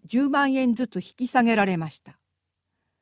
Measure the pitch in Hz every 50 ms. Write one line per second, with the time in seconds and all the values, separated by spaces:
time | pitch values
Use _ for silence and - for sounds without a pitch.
0 | - - - 247 285 277 285 285 285 269 262 269 262 247 233 226 254 220 - 185
1 | - - - - 254 247 - 262 233 233 226 214 202 196 185 170 160 156 - -
2 | _ - - _ _ _ _ _ _ _ _ _ _ _ _ _ _ _ _ _